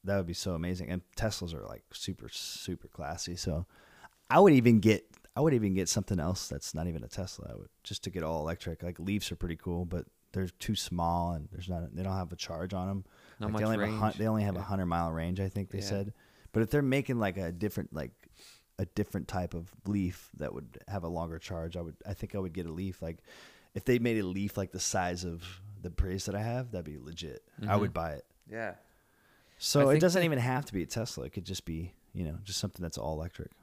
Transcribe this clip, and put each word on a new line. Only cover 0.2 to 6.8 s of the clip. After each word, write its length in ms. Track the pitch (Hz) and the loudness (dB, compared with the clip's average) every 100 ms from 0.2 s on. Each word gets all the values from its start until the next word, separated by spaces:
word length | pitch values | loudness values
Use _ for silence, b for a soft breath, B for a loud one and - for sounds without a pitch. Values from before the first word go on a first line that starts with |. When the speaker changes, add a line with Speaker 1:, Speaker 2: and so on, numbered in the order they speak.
| 85 | 0
Speaker 1:
be 80 | |
so 220 | 87 98 85 | -4 -2 -2
amazing. 340 | 87 90 87 | -2 -2 -4
And 140 | 90 - - | -6 -6 -4
Teslas 380 | 110 - 87 | -4 -2 -6
are, 100 | 80 | -8
like, 200 | 50 - _ | -10 -14 _
super, 340 | - - 92 - | -12 -10 -8 -10
super 600 | - - - - 90 - | -10 -10 -10 -8 -8 -10
classy. 480 | - 73 78 - 90 | -10 -8 -6 -6 -4
So 320 | 95 78 87 B B B B _ _ | -2 -2 -4 B B B B _ _
I 80 | 139 | 10
would 140 | 196 | 12
even 260 | 139 120 113 | 12 10 10
get, 260 | 110 104 - - - - | 10 6 2 -20 -8 2
I 60 | |
would 120 | 156 | 4
even 220 | 131 104 95 | 6 4 4
get 140 | 90 | 2
something 300 | - 92 92 | 0 2 0
else 280 | 78 92 - | 2 0 -4
that's 260 | 69 - | -8 -6
not 140 | 76 | -4